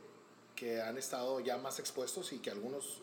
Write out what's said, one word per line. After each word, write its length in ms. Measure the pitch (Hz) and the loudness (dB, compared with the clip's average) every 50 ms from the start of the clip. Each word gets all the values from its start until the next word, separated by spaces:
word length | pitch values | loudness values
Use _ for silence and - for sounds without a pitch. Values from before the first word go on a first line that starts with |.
| - - - - - - - - - - - | -10 -14 -16 -18 -18 -20 -20 -20 -20 -12 -8
que 240 | - 123 117 117 113 | -4 0 2 2 2
han 160 | 110 113 117 | 2 2 0
estado 440 | 131 131 - - 127 123 127 135 131 | 0 0 0 0 2 4 4 4 4
ya 180 | 117 123 120 123 | 4 4 2 2
más 200 | 131 135 - - | 2 0 -2 -2
expuestos 540 | 139 - - 135 127 120 - 190 - - 143 | -2 -2 0 0 0 2 0 -2 -2 -2 -4
y 60 | 117 | -2
que 120 | - 123 | -2 -2
algunos 520 | 101 101 104 127 139 139 135 - - - | -2 0 -2 0 0 -2 -2 -2 -6 -8